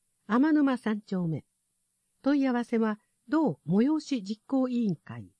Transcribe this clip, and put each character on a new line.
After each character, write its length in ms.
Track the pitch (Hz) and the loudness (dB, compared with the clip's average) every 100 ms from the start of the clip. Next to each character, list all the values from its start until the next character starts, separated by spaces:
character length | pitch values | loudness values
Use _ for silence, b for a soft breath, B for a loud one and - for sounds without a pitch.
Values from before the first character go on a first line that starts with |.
| _ _ - | _ _ -2
天 260 | 226 302 | 2 4
沼 240 | 302 277 254 | 4 2 0
三 240 | 226 214 | -2 -4
丁 260 | - 190 170 | -4 -4 -2
目。 200 | 151 - _ _ _ _ _ _ _ | -4 -8 _ _ _ _ _ _ _
問 180 | 269 285 | 0 0
い 80 | 269 | 0
合 60 | |
わ 120 | 240 | -2
せ 120 | 233 226 | -2 0
は、 220 | 220 214 _ _ - | 0 -4 _ _ -4
同 320 | 311 294 147 - | 0 0 -2 0
催 320 | 185 254 311 | 2 2 2
し 220 | - 262 | -2 -6
実 200 | 190 220 - | -6 -10 -4
行 220 | 269 254 | -2 0
委 160 | 240 | 0
員 120 | 220 165 | -2 -4
会。 340 | - 117 92 | -8 -16 -16